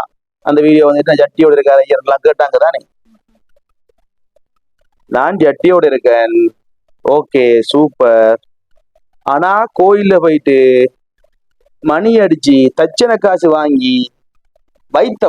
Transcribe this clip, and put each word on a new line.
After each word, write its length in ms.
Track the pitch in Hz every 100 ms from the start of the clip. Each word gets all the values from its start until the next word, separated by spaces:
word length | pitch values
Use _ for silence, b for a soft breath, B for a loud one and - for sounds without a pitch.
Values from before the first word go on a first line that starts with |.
| - _ _ _ -
அந்த 100 | 147 151
வீடியோ 200 | 151 147
வந்துட்டு, 240 | 147 147
"நான் 100 | 147
ஜட்டியோட 320 | 143 - 156 143
இருக்காரு 260 | 139 139 135
ஐயர்லாம்" 400 | 139 139 139 151
கேட்டாங்க 320 | 147 143 127 156
தானே. 160 | - - _ _ _ _ _ _ _ _ _ _ _ _ _ _ _ _ _ _ _ _ _ _ 120
நான் 220 | 143 190
ஜட்டியோட 420 | 156 135 170 180 156
இருக்கேன், 440 | 135 123 117 113 349 - - _ _ _ _ -
ஓகே, 400 | 143 143 135 123 117 110
சூப்பர். 680 | 143 151 - 123 113 110 113 _ _ _ _ _ _ _ _ -
ஆனா 280 | 143 175 202 226 -
கோயில்ல 360 | 185 202 196 185 165
போயிட்டு 320 | 151 147 135 131 127 127 - _ _ _ _ _ _ _ _
மணி 280 | - 151 214 226 196
அடிச்சு 320 | 156 - 135 131 -
தட்சணை 380 | 160 - 240 226 202
காசு 220 | 180 170 156
வாங்கி 380 | 151 139 127 127 123 _ _ _ _ _ _ _ _ 143
வைத்த 260 | 233 214